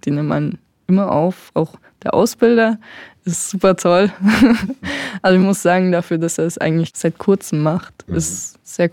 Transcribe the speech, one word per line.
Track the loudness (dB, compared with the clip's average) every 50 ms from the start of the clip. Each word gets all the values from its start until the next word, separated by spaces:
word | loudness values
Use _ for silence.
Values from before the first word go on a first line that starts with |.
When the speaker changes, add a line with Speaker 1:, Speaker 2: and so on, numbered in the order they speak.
| -6
Speaker 1:
die | -4
nehmen | -4 -2 -2 -2
einen | -2 -2 -4 -4 -6 -10 _ _ _ _ _ 0
immer | 0 0 2 0
auf. | 0 0 0 -2 -4 -6 -12 -6 -4
Auch | -4 -4 -4 -8 -16 _ _ _ _ -6
der | -2 0
Ausbilder | 2 0 0 0 2 2 2 4 4 2 0 -2 -6 -10 -16 -20 -20 -20 -20 _ _ -8
ist | -6 -6 -6 -6 -8
super | -4 0 2 2 2
toll. | 2 2 2 2 2 2 0 0
<laughs> | 0 0 0 4 4 4 4 4 2 -2 -6 -8 -10 -10 -10 -8 -8 -10 -10 -8 -2
Also | 2 2 4 4
ich | 4
muss | 2 0 0
sagen, | 2 2 2 2 2 2
dafür, | 0 0 -2 -2 -2 -2
dass | -2 -2 -2 -2
er | -4
es | -4 -4 -4
eigentlich | -2 -2 0 0 -2 -4 -4
seit | -4 -4 -4 -4 -2
kurzem | 0 0 0 0 -2 -4 -2 0
macht, | 0 0 0 -2 -6 -10 -16 -20 -12 -6
Speaker 2:
Mhm. | -4
Speaker 1:
ist | -4 -4 -4 -8 -10 -12 -14 -18 _ _
sehr | -10 -4 -2 -2 -2